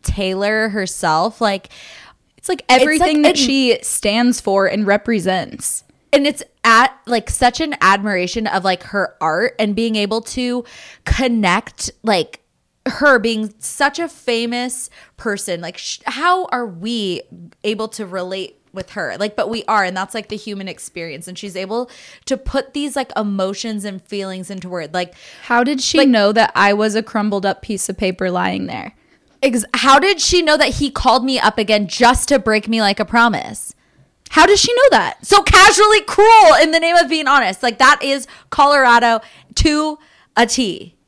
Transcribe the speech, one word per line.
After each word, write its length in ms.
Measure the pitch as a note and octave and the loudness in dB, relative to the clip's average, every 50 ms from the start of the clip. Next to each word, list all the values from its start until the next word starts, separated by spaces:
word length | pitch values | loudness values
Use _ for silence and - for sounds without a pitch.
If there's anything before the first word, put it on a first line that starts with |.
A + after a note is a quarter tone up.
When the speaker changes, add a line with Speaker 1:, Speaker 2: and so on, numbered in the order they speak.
| _ | _
Speaker 1:
Taylor 640 | - - - G3+ F#3+ F#3+ F#3+ G3+ G3+ G#3+ A3 A3 A3 | -4 -4 -4 -4 -4 -4 -4 -2 -2 -2 -2 -2 -4
herself. 720 | G3+ G#3+ F#3+ F#3 - - - E3+ D#3 D#3 F3 A3 G#3+ - | -4 -6 -6 -6 -8 -4 -2 0 0 0 0 -2 -4 -2
Like, 300 | A#3 G#3 G3 F#3+ _ - - - - - - - - - _ _ _ _ _ | -4 -2 -2 -4 _ -14 -20 -20 -20 -20 -20 -20 -20 -20 _ _ _ _ _
Speaker 2:
It's 140 | _ _ - | _ _ -6
like 100 | F#4 C4+ | -6 -6
Speaker 1:
it's 80 | - _ | -4 _
like 120 | B3+ B3+ B3+ | -4 -2 -2
Speaker 2:
everything 400 | D4+ D#4 - A#3+ D4 D#4 D4+ D4 | -2 0 0 0 0 0 2 0
that 80 | D#4 | 0
Speaker 1:
an 60 | F4+ | 2
Speaker 2:
she 420 | D4 C#4 A#3+ C4 C4+ C4 B3 A3+ - | 0 0 0 0 0 0 0 -2 -2
stands 640 | - - - - - G#3+ G3+ A3+ A#3+ B3 A#3+ - - | -4 -8 -8 -4 -4 -2 -2 0 0 0 0 -2 -2
for 240 | - F#3+ G3 G3 | -2 0 0 0
and 200 | F#3+ - G#3+ G#3+ | 0 -2 -2 0
represents. 1000 | G3 G3+ G#3 - - A#3 G#3+ D#3+ F#3 F#3 F#3 D#3+ - - - - - - - _ _ _ _ _ _ - | 0 0 0 0 -2 -4 -2 -2 -2 -4 -4 -6 -8 -12 -10 -8 -8 -8 -8 _ _ _ _ _ _ 0
Speaker 1:
And 140 | C#4 C#4 | 2 2
it's 160 | C#4+ D4+ - - _ _ _ _ | 2 -2 -4 -10 _ _ _ _
at, 320 | A3+ A3+ A3+ B3 C4+ - _ _ | 4 4 4 4 2 0 _ _
like, 240 | - A#3+ A3+ - - | -4 -4 -4 -2 -4
such 300 | - - - B3 A#3+ - | -4 0 0 0 0 0
an 160 | E4 D#4 D4 - | -6 -6 -4 0
admiration 640 | - F#3 G3 G3+ G3 G#3+ G3+ F#3 F3+ F3+ - A#3 A3 | 2 2 2 2 0 -2 -2 -2 -4 -4 -4 -6 -6
of, 180 | G#3+ - F#3+ F3+ | -2 -4 -2 -2
like, 180 | F#3+ F#3 F3+ - | -2 -2 -2 -6
her 320 | - - G3+ F#3+ - - _ | -8 -4 -4 -4 -4 -6 _
art 340 | - D#3+ D3+ E3+ G#3+ B3 - - | -4 -2 -2 0 -2 -2 -2 -2
and 160 | G#3+ G#3 G#3 | -4 -4 -2
being 200 | G3 A#3 A#3 A3 | -2 -2 -2 -2
able 240 | G#3+ G#3 G3+ G#3+ A3+ A3+ | -2 -2 -2 -4 -6 -6
to 420 | - - - B3 B3 A#3+ B3 A#3+ - - - - - - _ _ | -8 -8 -6 -4 -4 -4 -6 -8 -10 -16 -20 -20 -20 -20 _ _
connect, 880 | - - - C4+ B3+ A#3+ A3+ G#3 F#3 F3 G3+ - - - _ - - - _ _ | -4 -2 0 0 -2 0 0 0 0 0 0 -2 -6 -14 _ -12 -12 -12 _ _
like, 380 | A3+ G#3 F3+ D#3 - - - _ _ _ _ _ _ _ _ _ | -2 0 0 -2 -4 -8 -20 _ _ _ _ _ _ _ _ _
her 320 | C4 - - C#4 D4 C4+ B3 | -10 -6 0 4 4 4 4
being 340 | G3 A#3 A3+ A3 G#3+ G#3+ G#3 _ | 2 0 -2 -2 -6 -8 -10 _
such 400 | - - - - C#4+ C#4+ D4 - | -14 -12 -6 -2 -2 -2 -2 -4
a 100 | E4+ E4 | -8 -8
famous 800 | - - _ - A#3 A3+ A#3 A#3 A#3+ A#3+ B3 B3+ B3 - - - _ - - _ _ | -8 -10 _ -4 -4 -2 -2 -4 -4 -6 -6 -6 -8 -10 -12 -14 _ -20 -20 _ _
person. 440 | _ - A#3 G3+ G3 - - F3 E3+ | _ -6 -6 -6 -6 -6 -8 -8 -8
Like, 180 | E3+ E3 - - | -8 -12 -14 -12
sh-, 220 | - - - - _ | -12 -12 -12 -10 _
how 400 | - A#3 B3+ D4+ F4 F4+ F#4 F#4 | -10 -8 -4 -2 0 0 0 -2
are 200 | - - B3 A#3+ | -4 -4 -6 -6
we 560 | A3+ F3+ E3 F3 A3 A#3+ A#3 G#3 F#3+ F3 - - _ - E3+ E3+ D#3+ _ _ _ | -8 -10 -10 -8 -6 -6 -4 -4 -4 -6 -6 -10 _ -20 -20 -20 -20 _ _ _
able 260 | G#3 A3 G3+ A3 G#3+ | -6 -6 -4 -6 -10
to 180 | - - G#3+ | -10 -12 -12
relate 500 | F#3 F3 F#3+ F3+ F#3 F#3+ F#3+ F#3 - _ _ _ _ _ | -10 -8 -10 -8 -8 -8 -10 -10 -12 _ _ _ _ _
with 180 | F#3+ F#3 _ | -16 -16 _
her? 260 | - G#3+ F3+ C3+ F#2 - | -10 -10 -8 -8 -6 -6
Like, 180 | G3+ G#3+ G#3+ | -6 -6 -4
but 140 | - F#3+ F3+ | -4 -6 -4
we 140 | A3+ A#3 - | -4 -8 -4
are, 180 | - A3+ G#3+ G3 | -2 0 0 0
and 120 | F3+ F3+ | -2 -4
that's, 180 | F#3+ F#3+ F#3+ - | -6 -8 -8 -8
like, 140 | A3+ G#3 _ | -12 -10 _
the 80 | G#3+ | -12
human 300 | G#3 - A3+ G#3 G3 G3 F#3+ | -12 -12 -12 -12 -12 -12 -12
experience. 600 | E3 - - - _ F3 E3 E3 D3 C#3 E3 - | -14 -14 -16 -16 _ -12 -12 -12 -14 -16 -16 -16
And 100 | F3+ F#3 | -16 -14
she's 180 | - G3+ F3 | -14 -12 -10
able 340 | F#3 F#3+ F#3+ G#3+ A#3 B3 B3 - - - - - - _ | -10 -10 -6 -6 -8 -8 -8 -12 -20 -20 -20 -20 -20 _
to 100 | - C4+ | -6 -6
put 360 | C4 C4+ - - C#4 C4 - _ | -4 -4 -6 -4 -4 -6 -4 _
these, 220 | D4 C#4+ D4 A#3 | -8 -8 -6 -4
like, 160 | C#4 B3+ A#3 - | -6 -6 -6 -6
emotions 680 | - A3 G#3 G3+ G3 F#3+ F#3+ G3 F#3+ - A#3 A3 G#3 F#3+ | -6 -4 -4 -4 -4 -4 -4 -4 -6 -8 -8 -8 -8 -10
and 180 | G#3 F#3+ F#3+ _ | -10 -12 -12 _
feelings 480 | _ - G3+ G3 F#3+ F#3 F#3 F#3 - | _ -10 -8 -8 -8 -8 -12 -12 -12
into 180 | G3+ F#3 E3+ F#3 | -12 -12 -12 -10
word. 260 | F3+ F3+ D#3+ D3 D#3 | -8 -8 -10 -6 -6
Like, 200 | F3+ F3+ F3 - _ - - - - - | -6 -6 -6 -10 _ -20 -20 -20 -20 -6
Speaker 2:
How 200 | - B3+ A#3+ B3 | -2 0 2 2
did 180 | A#3+ D4 C4 | 2 0 -2
she 180 | C4 - - D#4+ | -4 0 2 4
Speaker 1:
like 100 | - C#4+ | 4 4
Speaker 2:
know 240 | B3 A3 G3+ G3+ G#3+ | 4 4 4 2 2
that 200 | A3 A3 - - | 2 0 0 2
I 180 | - F#3+ G3+ G3+ | 2 2 2 2
was 220 | G#3 G#3+ A3 G3+ | 2 0 -2 -2
a 80 | A3 G#3+ | -4 -6
crumbled 420 | - - A3 G#3 G#3+ G3+ G3+ F#3 | -4 -6 -4 -4 -2 -2 -2 -2
up 160 | G3+ F#3+ - - | -4 -4 -6 -8
piece 260 | - G3+ G3 - - | -8 -8 -6 -6 -8
of 80 | - | -6
paper 340 | - - F#3 F#3 F#3 F#3+ F#3 | -4 -4 -4 -4 -2 -4 -4
lying 360 | F3+ F3+ F3+ F#3 F3+ - F#3 | -2 -2 -2 -2 -4 -4 -6
there? 280 | F#3 - A2+ - - - _ _ _ _ _ _ _ _ _ - | -8 -8 -10 -12 -14 -18 _ _ _ _ _ _ _ _ _ -2
Speaker 1:
Ex-, 220 | C#4 A#3 B3 G3+ - - | 0 0 0 -4 -2 -4
how 240 | - - C4+ C4+ C#4+ | -2 4 6 6 6
did 220 | C#4 F#4+ G4+ D#4+ | 6 4 0 0
she 220 | - - - F4+ E4+ | 0 0 2 2 2
know 140 | D#4 D4+ | 4 2
that 180 | D#4 D4 - C4 | 2 2 0 0
he 160 | - D4 C#4 | -2 -4 -4
called 340 | - - - C4 A3+ - A#3 | -4 -2 2 2 2 2 2
me 140 | C4 C4+ B3+ | 0 -2 0
up 200 | - G#3+ G#3+ - | 0 0 0 0
again 280 | G#3+ F#3+ A3 G#3+ G#3 | 0 0 0 0 0
just 420 | F3 - - A#3+ A#3 B3+ B3 - - | -2 -2 2 4 4 4 4 2 2
to 100 | C#4+ C4+ | 0 2
break 280 | G3 A3+ G#3+ G#3+ G#3 G#3+ | 2 2 0 0 0 -2
me 120 | A3+ A3+ | -2 0
like 200 | A3 G3+ G3 - | 2 0 0 0
a 40 | A3 | -4
promise? 720 | - - A#3+ A#3 A#3+ G#3 D3 - - G#3+ - - - - _ _ _ _ _ _ _ _ _ _ - | -2 2 2 2 4 2 -2 -6 -8 -12 -14 -14 -16 -18 _ _ _ _ _ _ _ _ _ _ -4
Speaker 2:
How 160 | - - D#4+ | 2 4 6
does 140 | F4+ G#4 G4 | 6 6 4
she 120 | - - A#4+ | 2 0 2
know 160 | A#4+ C5+ C#5 F#4+ | 4 4 6 6
that? 340 | A3+ F#3 - - _ - | 4 2 0 -6 _ -4
Speaker 1:
So 160 | - - G4+ - | 2 2 2 4
casually 600 | - - - F#4+ G#4 G#4 - G#4+ G#4+ G#4+ G#4+ - | 4 6 8 8 8 8 6 6 6 6 4 2
cruel 520 | - - - G4+ A4 A4+ A4 G#4 E4 D4+ - D4+ | 0 2 4 6 8 10 10 10 8 8 8 6
in 80 | D#4+ | 4
the 80 | D#4 E4 | 2 0
name 160 | D#4+ E4+ F4 | 2 4 4
of 120 | F4 E4+ C4 | 4 2 2
being 180 | D#4 D#4 D#4 | 0 -4 0
honest. 360 | C4+ C4+ C#4+ B3 F#3+ G3 - - | 2 2 2 2 0 -4 -2 -4
Like, 140 | A#3+ A3+ - | -4 0 4
that 200 | C4 C4 D4 - - | 6 6 6 4 2
is 260 | C#4 C#4 C#4 A#3 - - - _ _ | -4 -4 -4 -6 -12 -20 -20 _ _
Colorado 720 | - - C#4+ C#4+ D4 C#4+ C4 B3 A#3 A#3 A#3 A#3 A3+ A3 - - - - _ _ - | 0 2 4 4 6 4 6 6 6 6 6 4 2 0 -2 -8 -20 -20 _ _ -4
to 420 | - - D#4+ D4+ D4+ D4+ D#4 D4+ D4+ _ _ _ _ _ _ _ | 0 2 2 2 2 0 -2 -4 -8 _ _ _ _ _ _ _
a 100 | - - | 0 0
T. 480 | - - - B3+ G3+ E3 - - F3 _ _ _ | 0 0 -2 -2 -2 -4 -8 -12 -20 _ _ _